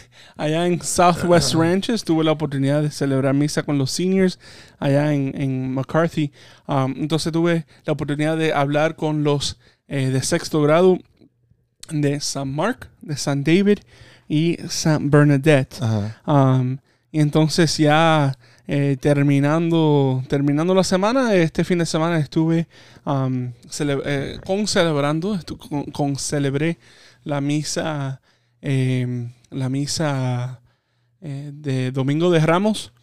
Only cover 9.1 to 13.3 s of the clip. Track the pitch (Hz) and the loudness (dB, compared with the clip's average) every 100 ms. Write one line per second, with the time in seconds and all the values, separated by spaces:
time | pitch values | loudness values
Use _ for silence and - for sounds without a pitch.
9.1 | 151 147 143 - - _ _ - 143 131 | 0 0 0 -2 -8 _ _ -8 -4 -2
10.1 | 131 - 170 - 160 147 160 185 180 - | -2 0 -2 -2 0 4 4 4 2 -2
11.1 | _ _ _ _ _ _ _ - 151 143 | _ _ _ _ _ _ _ -8 -2 0
12.1 | 143 - 143 139 139 185 254 - _ - | -2 -4 -6 -6 -4 -4 -4 -10 _ -10
13.1 | 143 - | -8 -4